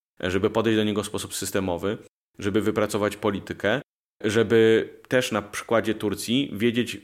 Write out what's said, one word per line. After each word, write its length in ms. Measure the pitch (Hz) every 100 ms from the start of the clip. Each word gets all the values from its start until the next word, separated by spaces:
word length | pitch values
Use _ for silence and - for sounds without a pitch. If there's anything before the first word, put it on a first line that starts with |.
| _ -
żeby 300 | 92 95 104
podejść 260 | 113 113 110
do 80 |
niego 180 | 107 104
w 40 | 98
sposób 280 | - 95
systemowy, 640 | - 95 101 92 85 95 113 - _ _ -
żeby 220 | 98 104
wypracować 560 | 104 101 104 107 104 -
politykę, 640 | 107 98 - 80 98 127 - _ _ _
żeby 640 | 107 110 113 113 110 113 - - -
też 240 | 127 127
na 100 | 107
przykładzie 520 | 101 - - 113 104
Turcji 560 | 107 107 98 - 123 143
wiedzieć, 440 | 101 120 117 113 -